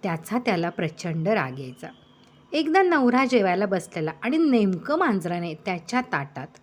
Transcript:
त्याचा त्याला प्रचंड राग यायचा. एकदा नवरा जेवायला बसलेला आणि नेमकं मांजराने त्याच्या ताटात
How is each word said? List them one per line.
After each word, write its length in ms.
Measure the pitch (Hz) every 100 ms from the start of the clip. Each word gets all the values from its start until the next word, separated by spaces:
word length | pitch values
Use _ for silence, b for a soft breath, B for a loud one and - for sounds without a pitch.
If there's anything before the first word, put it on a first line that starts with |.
त्याचा 360 | 202 165 - 226
त्याला 300 | 247 185 170
प्रचंड 580 | 170 170 165 175 160 160
राग 320 | 220 135 131
यायचा. 280 | 131 127 - - _ _ b b b
एकदा 300 | 294 311 330
नवरा 440 | 370 320 254 247 262
जेवायला 400 | 247 190 180 202
बसलेला 460 | 190 170 - 156 -
आणि 160 | 226 311
नेमकं 640 | 320 247 202 180 - 311
मांजराने 540 | 349 196 170 175 170
त्याच्या 480 | 156 - 180 - 247
ताटात 460 | 247 147 139 - 135 -